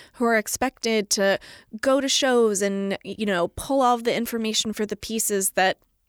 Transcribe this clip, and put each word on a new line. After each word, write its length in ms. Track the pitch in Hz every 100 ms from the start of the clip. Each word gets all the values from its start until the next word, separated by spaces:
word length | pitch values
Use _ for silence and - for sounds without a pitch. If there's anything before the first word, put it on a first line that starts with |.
| -
who 120 | - 233
are 100 | 226
expected 720 | - - 262 - 226 220 202
to 260 | - 196 190 - - _ 220
go 220 | 269 269
to 80 | 269
shows 520 | - 262 240 220 190
and, 360 | 202 196 196 196
you 220 | - 202 208
know, 240 | 180 170
pull 320 | - - 277
all 140 | 247 240
of 80 |
the 120 | 233 180
information 580 | 233 233 220 220 226
for 120 | 208 208
the 100 | 202
pieces 560 | - 220 - 202 190
that, 260 | - 185 - _ _